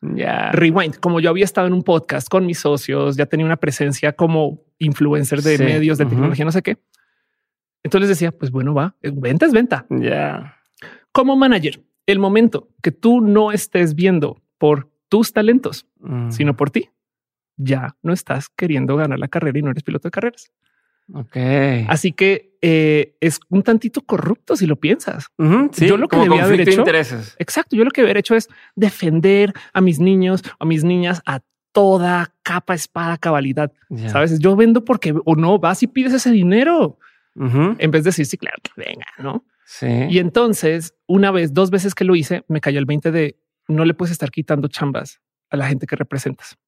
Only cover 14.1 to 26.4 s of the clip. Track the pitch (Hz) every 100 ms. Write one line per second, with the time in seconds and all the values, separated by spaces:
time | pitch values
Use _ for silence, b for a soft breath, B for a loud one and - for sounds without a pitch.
14.1 | 185 143 - _ _ 151 147 139 _ _
15.1 | 208 233 - 214 247 - - _ _ -
16.1 | 127 120 113 147 131 143 - - _ _
17.1 | _ _ _ _ _ 135 135 131 - 165
18.1 | 180 - - - - 180 143 131 139 156
19.1 | 135 139 - 160 135 147 135 - 135 170
20.1 | - 226 240 - _ _ _ _ _ _
21.1 | 185 123 - 127 139 139 123 110 156 190
22.1 | 151 190 196 _ _ 170 160 156 151 -
23.1 | _ 165 151 _ 185 202 226 226 - -
24.1 | 180 147 220 _ 269 180 147 - 262 -
25.1 | - - _ 156 202 285 277 165 202 285
26.1 | 330 190 160